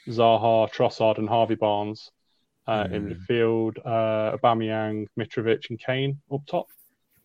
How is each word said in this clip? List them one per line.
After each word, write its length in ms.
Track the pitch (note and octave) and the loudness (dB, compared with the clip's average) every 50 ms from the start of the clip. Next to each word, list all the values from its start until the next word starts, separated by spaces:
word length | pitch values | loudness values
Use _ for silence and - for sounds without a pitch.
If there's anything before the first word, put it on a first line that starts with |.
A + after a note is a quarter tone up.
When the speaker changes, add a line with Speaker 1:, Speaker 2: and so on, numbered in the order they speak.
| _ B2 | _ -6
Speaker 1:
Zaha, 640 | A2+ A2+ A#2 A2+ A2+ G#2+ A2 A#2 A2+ A2+ A2 - | 0 2 4 6 4 4 4 4 4 4 2 2
Trossard, 460 | - - B2+ A2+ - - A#2 A2 G#2+ G#2+ | 2 0 0 0 0 2 2 2 2 0
and 100 | A2 G2+ | -2 0
Harvey 260 | A#2 A#2 A2+ G#2+ A2 | 2 2 2 2 0
Barnes, 540 | G#2 A2+ G#2+ G#2 G#2 G#2 G#2 G#2+ - - - _ _ _ _ _ _ _ _ _ _ _ | 0 0 0 0 0 -2 -6 -8 -10 -16 -20 _ _ _ _ _ _ _ _ _ _ _
uh, 200 | - A2+ G#2+ G#2 F#2 | -4 -2 -2 -2 -2
in 180 | F#2+ G#2+ G#2 G2+ | -4 -6 -6 -6
Speaker 2:
Mm. 200 | E2+ E2+ F#2 - | -10 -8 -4 -2
Speaker 1:
midfield, 480 | A#2+ A#2 A#2 A2+ A2+ A2+ A2 A2 - - - | 0 2 2 2 2 0 -2 -2 -4 -8 -6
uh, 520 | C3 A2+ A2+ A2 A2 A2 G#2+ A2 A2 - | -2 -2 0 0 0 0 0 -2 -2 0
Aubameyang, 720 | G#2 - A#2+ A#2 A2+ A2+ G#2+ A2 A2 A2 G#2+ G#2+ G#2+ G#2+ - _ - | 2 4 4 4 2 0 -2 -2 -2 -4 -4 -4 -6 -8 -8 _ -8
Mitrovic, 520 | A2 - - B2+ A2 A2+ A2+ - - - | -8 -6 -6 -2 0 0 0 0 -2 -8
and 80 | A#2+ A2 | -12 -8
Kane 400 | - - B2+ C3 C3+ C#3 C#3 C#3+ - _ | -6 -4 -4 -2 -2 -4 -4 -8 -8 _
up 80 | C#3 C#3+ C#3+ | -8 -8 -8
top. 200 | - - F3 - - _ _ _ _ _ _ _ _ _ _ | -6 -6 -6 -6 -8 _ _ _ _ _ _ _ _ _ _